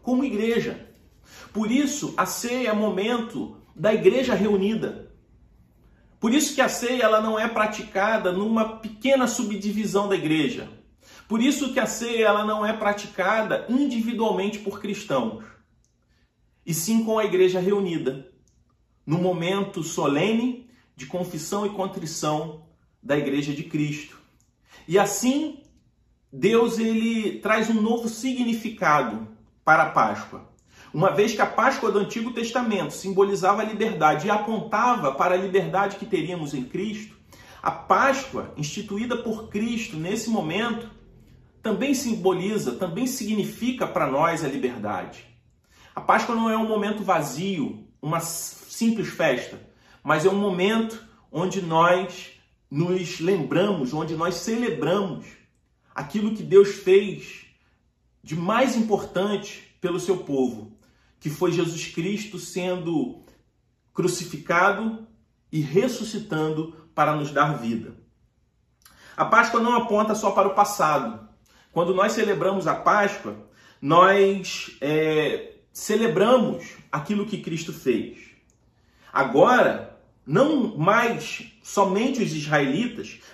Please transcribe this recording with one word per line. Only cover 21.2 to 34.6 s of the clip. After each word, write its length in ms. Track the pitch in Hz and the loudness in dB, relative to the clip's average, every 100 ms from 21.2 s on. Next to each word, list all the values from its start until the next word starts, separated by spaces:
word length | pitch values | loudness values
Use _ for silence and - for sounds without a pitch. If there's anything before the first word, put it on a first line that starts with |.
| 180 156 - 202 202 | -6 -8 -6 -4 -4
e 40 | |
contrição 960 | 196 190 185 156 - 156 151 160 - - _ _ _ | -4 -6 -6 -8 -4 -2 -2 -4 -12 -20 _ _ _
da 140 | 127 147 | -2 -2
igreja 360 | 143 143 147 | 0 -2 -2
de 100 | 143 | -6
Cristo. 540 | - 156 147 - - - _ _ _ _ _ - - | -4 -2 -2 -4 -12 -20 _ _ _ _ _ -18 0
E 100 | 190 | 2
assim, 640 | 196 - 247 285 311 - - _ _ _ _ _ _ | 2 0 0 2 -2 -8 -20 _ _ _ _ _ _
Deus, 480 | 135 190 233 233 196 | 0 4 4 4 2
ele 600 | 226 226 226 226 208 - | 0 0 0 0 -4 -2
traz 300 | - 220 226 | 0 0 2
um 120 | 220 | 2
novo 260 | 220 240 226 | 2 0 -2
significado 1200 | - 262 247 233 220 226 - 165 147 120 107 - - _ _ - | -4 -4 -2 -2 -2 -4 -2 2 2 2 -6 -12 -18 _ _ 4
para 180 | 160 | 4
a 60 | 156 | 4
Páscoa. 600 | 151 113 104 - - - _ _ - - | 2 0 -2 -10 -16 -20 _ _ -20 -8
Uma 180 | 151 185 | 0 2
vez 220 | 165 220 | 4 2
que 80 | - | 2
a 40 | 202 | 0
Páscoa 460 | - 247 269 220 | 2 2 2 0
do 80 | 202 | 0
Antigo 320 | 196 233 226 | 0 -4 -6
Testamento 600 | 233 226 254 233 196 147 | -4 -2 -2 0 -2 -4
simbolizava 720 | - 190 190 196 185 190 202 | -6 -2 2 2 4 2 2
a 40 | 214 | 0
liberdade 600 | 202 220 165 156 147 196 | -2 -2 2 2 2 0
e 40 | |
apontava 800 | 208 226 214 | 0 0 -4